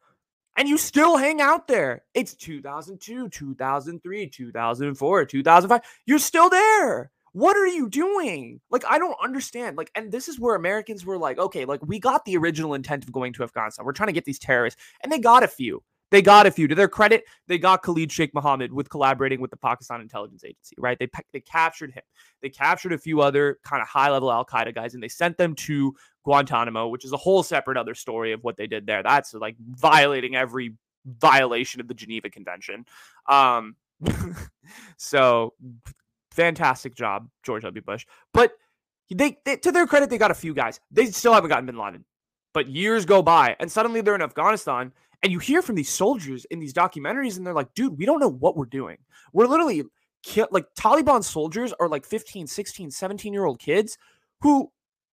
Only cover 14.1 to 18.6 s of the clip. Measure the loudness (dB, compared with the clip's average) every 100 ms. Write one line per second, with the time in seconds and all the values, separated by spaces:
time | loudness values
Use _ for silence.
14.1 | -4 -6 -10 0 0 0 -4 -18 _ -6
15.1 | 0 6 6 6 0 -8 -8 -12 _ _
16.1 | 6 10 10 10 4 0 2 2 4 4
17.1 | 4 0 _ -6 0 2 2 0 -2 -2
18.1 | -2 -4 -2 0 0